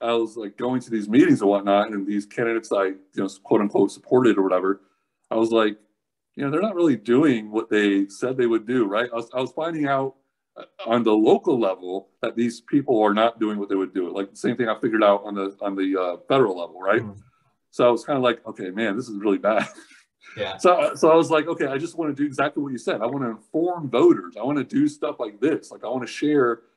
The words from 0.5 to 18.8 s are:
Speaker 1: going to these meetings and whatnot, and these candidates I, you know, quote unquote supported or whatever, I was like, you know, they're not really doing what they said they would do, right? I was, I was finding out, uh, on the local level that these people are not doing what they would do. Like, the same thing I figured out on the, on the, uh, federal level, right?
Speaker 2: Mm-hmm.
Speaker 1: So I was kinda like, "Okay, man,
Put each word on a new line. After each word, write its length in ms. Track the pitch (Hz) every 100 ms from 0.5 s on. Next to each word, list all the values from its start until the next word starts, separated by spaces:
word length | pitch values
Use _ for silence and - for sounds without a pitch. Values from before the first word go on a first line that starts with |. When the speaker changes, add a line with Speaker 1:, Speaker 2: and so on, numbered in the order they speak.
| -
Speaker 1:
going 240 | 123 127
to 80 | 120
these 180 | 113 101
meetings 320 | 113 165 131
and 100 | 101
whatnot, 400 | 101 101 101 107
and 160 | 104 98
these 200 | 104 104
candidates 440 | - 117 113 -
I, 140 | 107
you 160 | 95 95 _ -
know, 120 | 95 -
quote 200 | - 113
unquote 280 | 104 131 -
supported 480 | - - 127 127 101
or 40 |
whatever, 400 | 95 90 95 98 _ _ _ _ _
I 60 | 113
was 140 | 113
like, 260 | 113 107 107 _ _ _ _ _ -
you 80 |
know, 60 | 139
they're 100 | 151
not 140 | 202 175
really 200 | 170 120
doing 540 | - 123 156 120 107
what 180 | 107 -
they 380 | 107 104 98 98
said 300 | - 123 131
they 100 | 120
would 200 | 113 107
do, 200 | 127 104
right? 240 | 101 117
I 40 | 117
was, 140 | 117
I 60 | 127
was 100 | 127
finding 360 | - 160 165 143
out, 280 | 139 135 - _ _ _ -
uh, 80 | - -
on 200 | - 120
the 80 | 110
local 460 | 107 110 196 190 131
level 520 | 104 92 90 95 - _
that 140 | 117 113
these 240 | 117 110
people 400 | - 147 139 120
are 120 | 107
not 240 | 101 113 117
doing 200 | 110 104
what 100 | 101
they 80 | 98
would 180 | 95
do. 180 | 95 87
Like, 180 | 95 98
the 60 | -
same 200 | - 127
thing 120 | 117
I 100 | 107
figured 220 | 123 110
out 200 | 104 101
on 100 | 104
the, 220 | 101 98 101
on 140 | 101
the, 220 | 98 95 95
uh, 160 | 90 85 -
federal 300 | 135 117 90
level, 220 | 85 85
right? 220 | 95 110
Speaker 2:
Mm-hmm. 180 | 110 98 - _ _ _ _
Speaker 1:
So 160 | - 123
I 40 |
was 140 | 117
kinda 160 | - 143
like, 240 | 127 117 -
"Okay, 240 | - 95
man, 260 | 92